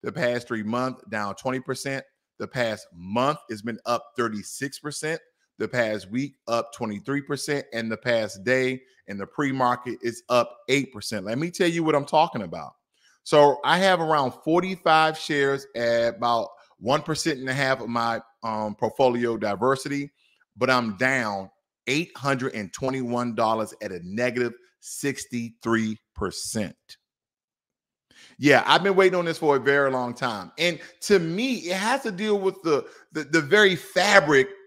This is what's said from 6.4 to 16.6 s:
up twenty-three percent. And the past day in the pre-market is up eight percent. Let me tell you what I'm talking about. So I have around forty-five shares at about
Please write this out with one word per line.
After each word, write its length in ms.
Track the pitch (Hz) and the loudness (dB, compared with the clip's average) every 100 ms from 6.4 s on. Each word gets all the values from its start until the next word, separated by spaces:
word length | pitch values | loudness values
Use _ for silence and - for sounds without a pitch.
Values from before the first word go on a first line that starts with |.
| - | -2
up 260 | 117 - | -2 -2
twenty-three 480 | - 113 101 - 139 | -8 -8 -8 -4 -6
percent. 440 | 139 139 - 143 - | -4 -8 -4 -6 -4
And 180 | 113 113 | -6 -6
the 60 | 110 | -4
past 460 | 127 117 107 98 | 0 0 -2 -6
day 380 | 98 131 131 131 _ _ - | 0 0 0 -4 _ _ -14
in 100 | 101 | -10
the 80 | 98 | -10
pre-market 720 | - 139 135 123 120 123 110 | -4 -4 0 0 0 -6 -6
is 180 | 120 117 - | -6 -8 0
up 260 | 123 117 - - | 2 2 -4 0
eight 240 | 139 131 | 0 0
percent. 320 | 107 - 107 95 | -8 -8 -6 -4
Let 140 | 120 | -4
me 100 | 170 | -6
tell 200 | 175 180 | 0 0
you 140 | 170 | 2
what 120 | 156 147 | 2 0
I'm 100 | 139 | 2
talking 380 | 160 165 - | 2 2 -2
about. 300 | 92 82 71 _ _ _ _ _ | -8 -10 -12 _ _ _ _ _
So 360 | - 151 143 131 | 4 8 8 6
I 160 | 131 165 | 2 4
have 200 | 190 180 | 4 2
around 340 | 160 156 131 - | 2 2 0 -2
forty-five 760 | - 170 185 190 170 156 156 156 | 2 2 2 -2 4 4 4 0
shares 480 | - 151 139 139 135 117 | -2 0 2 0 -6 -4
at 400 | 117 117 117 113 | 0 2 0 0
about 340 | 120 117 104 - | 0 0 -2 -10